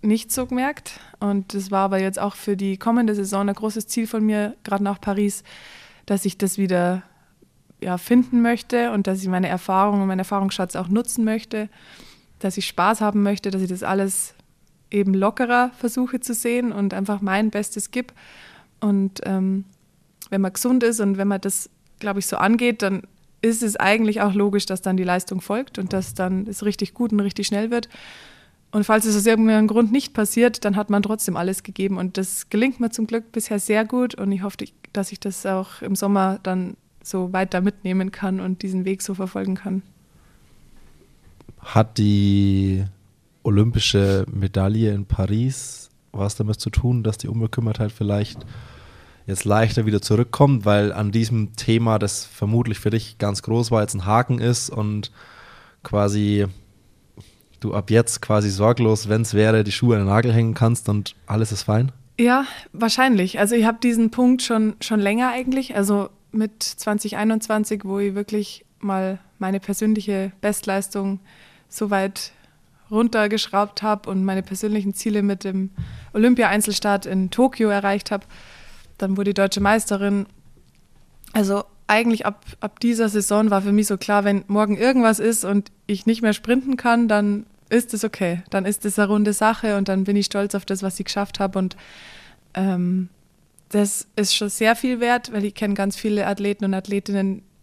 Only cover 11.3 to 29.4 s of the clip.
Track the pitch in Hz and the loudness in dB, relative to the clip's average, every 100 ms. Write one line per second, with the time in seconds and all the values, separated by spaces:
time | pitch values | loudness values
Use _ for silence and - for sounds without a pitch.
11.3 | 220 - 220 214 _ - - - - _ | -2 -4 -8 -8 _ -20 -20 -20 -20 _
12.3 | _ 190 190 - - 185 220 214 208 202 | _ -6 -4 -6 0 0 2 0 2 0
13.3 | 202 202 190 190 185 - 190 196 190 - | 0 -4 -4 -4 -4 -2 0 0 -2 -8
14.3 | _ _ _ _ _ _ 208 196 190 196 | _ _ _ _ _ _ 0 2 4 2
15.3 | - 240 247 247 247 240 233 254 247 254 | 0 0 2 2 -2 -4 -2 -2 -4 -6
16.3 | 233 240 240 247 208 202 190 196 202 202 | -4 -2 0 -2 -2 -2 -2 -4 -2 0
17.3 | 196 220 208 208 - - 254 247 - - | 0 0 -2 -6 -8 -6 -6 -8 -12 -20
18.3 | - - - _ _ 214 202 196 190 - | -20 -20 -20 _ _ 0 2 0 -4 -4
19.3 | 190 190 190 190 _ _ _ _ _ - | -2 0 -2 -6 _ _ _ _ _ -6
20.3 | 196 196 190 247 254 233 226 202 196 196 | -2 -2 0 2 4 2 2 0 0 0
21.3 | 196 196 196 - _ _ _ 214 196 185 | 0 -2 -6 -8 _ _ _ -6 -4 -4
22.3 | - 190 226 240 233 196 190 - _ _ | 0 2 4 2 2 0 -2 -8 _ _
23.3 | _ 226 226 233 214 190 220 220 214 208 | _ 0 0 -2 0 2 4 2 2 0
24.3 | 196 202 202 - 185 196 185 180 180 - | 2 2 2 -2 -4 0 0 2 0 -2
25.3 | 185 - 208 269 - 185 196 190 - 185 | -8 -4 -6 -4 -8 -4 -4 -4 -4 -2
26.3 | 190 208 196 208 196 196 - 240 208 202 | -2 -4 -4 -4 -4 -6 -4 -2 0 0
27.3 | 190 202 202 220 240 226 - - - - | -2 -4 -2 -2 -4 -6 -18 -20 -20 -20
28.3 | - _ _ _ 208 208 220 220 208 208 | -20 _ _ _ -2 2 2 4 2 4
29.3 | 226 | 4